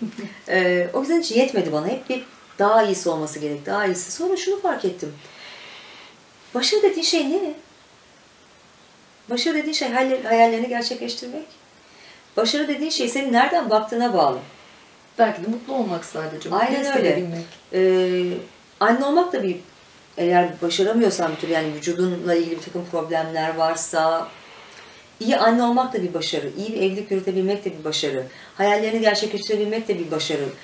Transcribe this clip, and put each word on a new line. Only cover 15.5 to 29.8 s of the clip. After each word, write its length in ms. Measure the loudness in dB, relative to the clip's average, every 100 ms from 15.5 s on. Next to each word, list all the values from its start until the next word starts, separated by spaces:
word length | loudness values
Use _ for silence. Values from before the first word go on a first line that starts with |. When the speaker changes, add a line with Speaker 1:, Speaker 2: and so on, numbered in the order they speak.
| -6 -4
Speaker 1:
olmak 320 | -2 -2 -4 -6
sadece. 440 | -8 -8 -8 -2
Mutlu 60 | 0 2
Speaker 2:
Aynen 100 | 2
öyle. 100 | 2
Speaker 1:
hissedebilmek. 560 | 2 2 2 -2 -6 -10 -16 -6
Speaker 2:
Ee, 640 | 2 4 4 2 0 -2 -4 -10 -18 -14 0
anne 260 | 2 4 4
olmak 280 | 2 2
da 100 | 0
bir, 120 | -2 -4 -10 -20 -20 -20 -14 -2
eğer 320 | 2 4 4 0
başaramıyorsan 720 | -2 0 2 4 4 2 -2
bir 40 | -2
türlü, 140 | -2
yani 220 | 0 -2
vücudunla 640 | -4 -4 0 0 0 0 2
ilgili 200 | 0 -4
bir 60 |
takım 240 | -8 -8 -6
problemler 640 | -4 -2 -2 -2 -2 -2 0
varsa, 720 | 0 0 -2 2 2 0 -4 -12 -20 -20 -20 -20 -20 -20 -20 -6
iyi 180 | 0 4
anne 260 | 4 4
olmak 300 | 4 2 0
da 100 | -2
bir 100 | -2
başarı, 360 | -4 -4 -4 -4 -6
iyi 160 | -6
bir 40 | -2
evlilik 340 | -2 -2 -4
yürütebilmek 540 | -4 -2 0 0 -2 -4
de 140 | -8
bir 40 |
başarı, 400 | -6 -2 -2 -4 -6 -12 -10 0
hayallerini 460 | 2 2 2 2
gerçekleştirebilmek 840 | 2 2 0 -4 -2 -2 0 -2